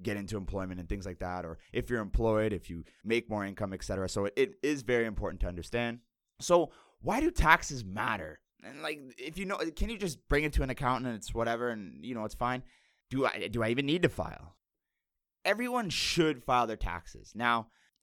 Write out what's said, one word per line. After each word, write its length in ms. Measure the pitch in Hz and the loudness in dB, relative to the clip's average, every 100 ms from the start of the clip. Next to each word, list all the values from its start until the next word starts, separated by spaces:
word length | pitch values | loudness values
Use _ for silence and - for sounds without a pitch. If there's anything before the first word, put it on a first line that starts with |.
get 140 | 90 104 | -4 -4
into 220 | 101 104 | -4 -6
employment 420 | 90 98 92 90 | -4 -4 -6 -6
and 80 | 85 | -6
things 180 | 101 98 | -6 -8
like 140 | 87 | -8
that, 240 | 90 90 | -6 -6
or 160 | 85 82 - | -8 -12 -8
if 160 | - 120 | -6 -2
you're 100 | 120 | -2
employed, 540 | 101 - 113 107 110 | 0 2 4 4 2
if 160 | 95 - | 0 -6
you 160 | 85 78 _ | -12 -12 _
make 260 | 104 117 - | 0 0 0
more 140 | 107 | -4
income, 300 | 98 95 101 | -4 -4 -6
et 100 | 95 | -4
cetera. 240 | - 95 92 | -4 -2 -2
So 200 | 104 101 | 0 0
it, 60 | - | 2
it 160 | 131 - | 0 0
is 180 | 143 147 | -2 -2
very 260 | 113 120 113 | 0 2 0
important 340 | 98 101 90 | -2 -6 -4
to 60 | 95 | -4
understand. 500 | 87 80 117 117 120 _ _ _ - | -4 -4 -2 -2 -6 _ _ _ -6
So 320 | - 175 160 - - _ | 6 6 6 -2 -20 _
why 180 | 117 226 | -2 0
do 120 | 320 | 2
taxes 520 | - 151 170 - 135 | 4 8 6 4 -8
matter? 560 | 95 98 123 104 80 76 _ _ 98 | -6 -4 -2 -2 -4 -14 _ _ -18
And, 140 | 143 | -10
like, 180 | 156 151 131 - | -8 -8 -12 -12
if 180 | 135 160 | -8 -4
you 80 | 190 | -2
know, 140 | 202 160 160 | -2 -2 0
can 160 | 214 | 0
you 60 | 220 | 0
just 280 | 190 131 - | -4 -4 2
bring 160 | 143 | 2
it 80 | 151 | 4
to 100 | - | 2
an 80 | 131 | 2
accountant 340 | 120 127 127 127 | 0 0 2 0
and 100 | 110 | -6
it's 200 | - 113 | -4 -2
whatever 340 | 117 117 120 | 0 2 0
and, 340 | 110 92 67 | -2 -8 -12
you 120 | 95 120 | -8 -6
know, 100 | 107 | -6
it's 80 | |
fine? 300 | - 123 127 - _ _ _ - | -2 -2 -2 -6 _ _ _ -6
Do 160 | 131 123 | 0 0
I, 200 | - 92 | 0 -2
do 140 | 117 | 0
I 80 | 113 | 2
even 160 | 123 139 | 2 2
need 160 | 175 | 2
to 80 | 175 | 2
file? 460 | - 82 - - - _ _ _ _ _ _ _ _ | 0 -6 -8 -16 -20 _ _ _ _ _ _ _ _
Everyone 480 | 185 208 247 247 202 | 0 0 0 -2 -2
should 500 | - - - 156 131 | -2 0 4 4 2
file 240 | - 123 113 | 2 4 4
their 100 | 110 | 0
taxes. 580 | - 87 - 110 104 107 | -4 -6 -10 -18 -12 0
Now, 320 | 120 117 110 _ _ _ | 2 2 0 _ _ _